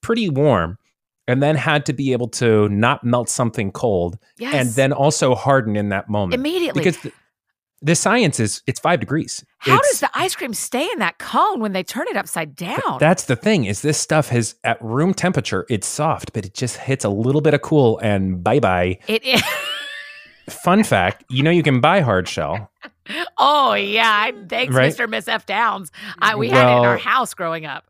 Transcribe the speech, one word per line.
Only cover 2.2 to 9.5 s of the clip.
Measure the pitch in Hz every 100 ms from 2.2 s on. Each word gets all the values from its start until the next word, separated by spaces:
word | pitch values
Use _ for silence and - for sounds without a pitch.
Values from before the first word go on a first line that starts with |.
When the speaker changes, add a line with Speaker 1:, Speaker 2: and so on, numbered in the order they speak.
| 120
Speaker 1:
to | - 120 107 104
not | 101 117 139
melt | 120 123 113
something | - 117 117 98
cold | - 120 95 87 87 _ _
Speaker 2:
Yes. | 247
Speaker 1:
and | 202 127
then | 113 135
also | 139 143 - 143
harden | 123 131 135 110 104
in | 104
that | 98 -
moment. | 104 95 254
Speaker 2:
Immediately. | 285 359 339 -
Speaker 1:
Because | 190 165
the, | - _ _ _ _ _ _ _
the | 143
science | 170 - 233 196 -
is, | 110 - -
it's | -
five | - 170
degrees. | 107 147 - - _